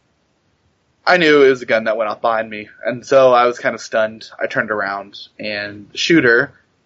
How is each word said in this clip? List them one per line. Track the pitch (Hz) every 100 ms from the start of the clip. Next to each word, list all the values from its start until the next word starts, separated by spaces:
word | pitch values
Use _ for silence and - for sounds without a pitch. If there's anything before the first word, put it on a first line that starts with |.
| _ _ _ _ _ _ _ _ _ _ -
I | 180
knew | 160 147
it | 135
was | 131
a | 120
gun | 113 110
that | 110
went | 110
off | 107
behind | 117 113 113
me. | 107 104 -
And | - 123 113
so | 135 131
I | 123 123
was | 123
kind | 131 113
of |
stunned. | - 113 110 110 - -
I | -
turned | 135 110
around, | 107 98 101 98 101 - -
and | 107 104 104 104 101
the | -
shooter | - 165 127 117 139 _ _ _